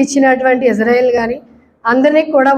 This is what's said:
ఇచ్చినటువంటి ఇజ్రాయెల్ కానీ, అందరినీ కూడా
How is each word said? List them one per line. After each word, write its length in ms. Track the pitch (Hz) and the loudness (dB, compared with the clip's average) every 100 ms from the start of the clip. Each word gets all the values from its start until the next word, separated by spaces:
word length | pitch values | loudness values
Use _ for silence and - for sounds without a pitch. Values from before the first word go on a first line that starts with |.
ఇచ్చినటువంటి 640 | 277 277 269 262 262 254 254 | 0 0 0 2 0 0 0
ఇజ్రాయెల్ 380 | 208 220 240 254 240 | 0 0 0 0 -2
కానీ, 180 | 226 262 - - _ _ 233 | -4 -8 -12 -20 _ _ -4
అందరినీ 400 | 254 285 302 311 | 0 2 0 0
కూడా 200 | 294 269 | 0 2